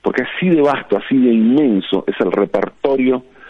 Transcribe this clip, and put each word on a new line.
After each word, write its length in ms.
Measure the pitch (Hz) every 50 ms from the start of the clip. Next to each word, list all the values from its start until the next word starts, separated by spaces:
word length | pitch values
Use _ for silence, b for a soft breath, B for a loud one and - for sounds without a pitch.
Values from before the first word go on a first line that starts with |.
Porque 220 | _ 208 - 139
así 260 | 127 117 - - 180 185
de 140 | 175 156
vasto, 340 | 143 143 143 127 - - 104
así 220 | 98 - - 139 135
de 140 | 127 123
inmenso 720 | 117 113 110 113 123 143 151 131 107 95 - - - 95 -
es 80 | - 98 -
el 100 | 113 92
repertorio 960 | 90 98 101 95 - 101 92 - _ _ - 143 135 135 127 127 131 127 127 B B B B B